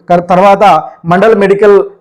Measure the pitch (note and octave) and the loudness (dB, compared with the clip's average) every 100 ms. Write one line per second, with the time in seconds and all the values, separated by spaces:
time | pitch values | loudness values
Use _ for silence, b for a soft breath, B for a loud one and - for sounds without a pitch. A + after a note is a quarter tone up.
0 | - F3 F3 F3+ G3 G3 G#3 D#3 - B | -4 -4 -2 0 2 2 2 0 -4 B
1 | E3 F3+ A3 G#3+ G3 G3 G#3+ G3 - _ | -4 -2 0 0 -2 0 2 0 -2 _